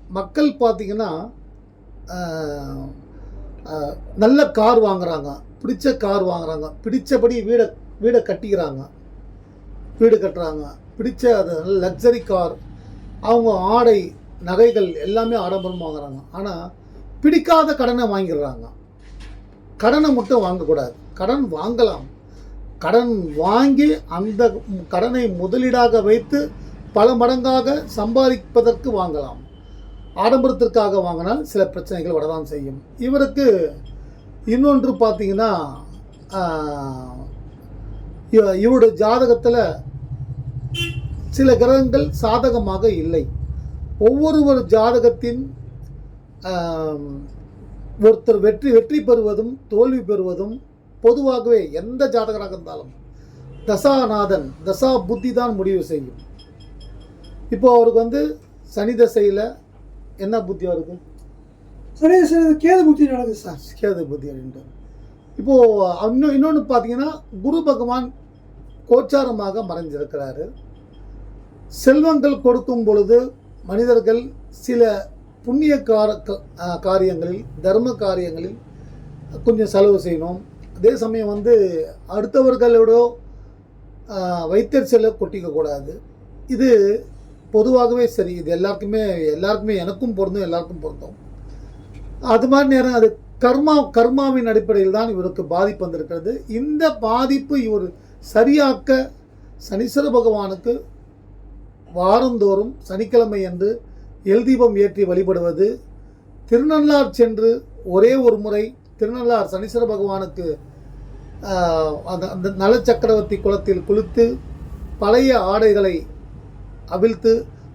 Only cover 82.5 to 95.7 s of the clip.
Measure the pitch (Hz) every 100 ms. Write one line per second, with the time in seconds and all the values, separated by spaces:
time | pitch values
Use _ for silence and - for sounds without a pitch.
82.5 | 247 240 233 220 226 240 - - - -
83.5 | - - - - - - 196 185 175 165
84.5 | 190 233 277 240 233 220 220 190 196 170
85.5 | 151 151 143 139 - - - - - -
86.5 | 247 262 226 196 220 - - - - -
87.5 | 220 220 254 240 240 233 233 180 175 151
88.5 | 170 196 202 202 220 214 175 156 151 196
89.5 | 214 214 202 175 190 247 196 190 196 180
90.5 | 170 170 175 151 143 156 - - - -
91.5 | - - - - - - - - 233 254
92.5 | 277 277 262 254 240 220 - - - 247
93.5 | 269 302 302 285 233 240 262 277 262 233
94.5 | 220 208 208 190 202 226 190 180 147 147
95.5 | 170 202